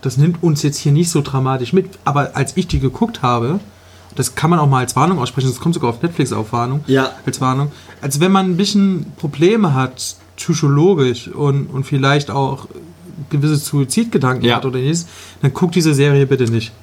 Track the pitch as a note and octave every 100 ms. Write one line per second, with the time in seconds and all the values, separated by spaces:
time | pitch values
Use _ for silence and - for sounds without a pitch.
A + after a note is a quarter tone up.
0 | C#3 B2+ D#3 E3+ F3 D3 D3+ C#3+ D3 C#3+
1 | F3 - C#3+ C3+ C3 C3 A#2+ F#3+ F#3 -
2 | - C#3 C3 - C#3 - F3+ C#3 C3 -
3 | A3+ A3+ B2+ A#2+ A#2+ F#3+ - - - -
4 | - - C3 - D#3 F3 D3 C3 B2 -
5 | D#3 F#3 B2 - C3 B2 E3 E3+ C3 A#2
6 | E3+ E3+ C3+ G#2+ A2 A#2+ A#2+ C#3+ D3 C3+
7 | C3 - - C3+ C3 C3 D3 - - -
8 | C#3+ C#3 F3+ F#3+ F#3+ F3 G3+ G3+ G3 F#3
9 | - - D#3+ C#3 E3+ A3+ F#3+ C3 C3 -
10 | - - - - - D#3+ D3 C#3+ E3+ F#3
11 | B2+ A2+ - - C#3+ C#3 - C3+ C3+ C#3+
12 | C3+ D3 C#3+ C3+ C3+ C#3 - - - -
13 | - - C#3 D3 D3 D3 - D3 C3+ -
14 | A#3 G3+ C3 B2+ A#2 A#2 C3+ B2+ C3 E3+
15 | E3+ - - - C#3+ - F3+ F3+ D#3+ C#3
16 | C#3+ C#3 C3+ C3+ A#2+ A#2 - -